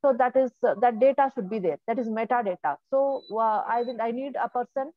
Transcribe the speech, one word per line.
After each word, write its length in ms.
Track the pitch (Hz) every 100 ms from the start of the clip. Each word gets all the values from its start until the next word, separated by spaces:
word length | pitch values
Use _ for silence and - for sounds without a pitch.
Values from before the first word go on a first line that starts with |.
So 120 | 285
that 240 | 240 247 262
is, 140 | 262 _
uh, 100 | 240 -
that 180 | 247 220
data 280 | 262 277 269
should 140 | 254 185
be 100 | 220
there. 180 | 175 147 -
That 120 | 233
is 80 | 226
metadata. 720 | 220 233 247 202 180 156 143 _
So, 340 | 269 277 269 -
uh, 300 | 214 226 214 -
I 140 | 233
will, 200 | 240 233
I 100 | 226
need 260 | 240 277 254
a 60 | -
person 460 | 247 - 269 277